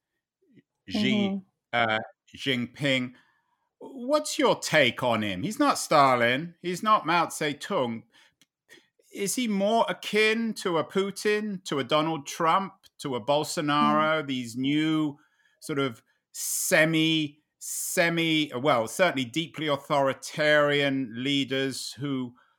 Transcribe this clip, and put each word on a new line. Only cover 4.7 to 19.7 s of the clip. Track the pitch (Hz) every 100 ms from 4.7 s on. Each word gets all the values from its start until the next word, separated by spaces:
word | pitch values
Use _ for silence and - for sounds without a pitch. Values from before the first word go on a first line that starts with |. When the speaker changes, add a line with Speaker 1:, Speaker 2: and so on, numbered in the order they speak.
| 156 123 -
Speaker 1:
on | 127 110
him? | 104 92
He's | 160 220
not | 285 -
Stalin. | - 156 139 123 117 127 170 -
He's | 175 175
not | 220 214 156
Mao | 170 156
Zedong. | - 151 147 - 190 120 113 - _ _ _ _ _ _ - _ _ _
Is | - 196 -
he | 240
more | 196 202 226 208
akin | 180 - 214 214 226 226
to | - 190 165
a |
Putin, | 147 196 196 190 208 214 214 190 -
to | 147
a |
Donald | 120 151 160 160 139
Trump, | - 165 185 196 - _ -
to | 147
a | 120
Speaker 2:
Mm. | 110
Speaker 1:
Bolsonaro, | 147 147 - 147 147 147 151 156 156 139
these | 131 117 117
new | 131 151 156 156 151 139 _ _ _ _
sort | - 143
of | 135 117 _ _ _
semi, | - - - - 175 160 160 160 160 147 - _ _
semi, | - - - - 170 165 165 156 147 127
well, | 147 127 113
certainly | - 180 135
deeply | 120 156 160 139
authoritarian | 151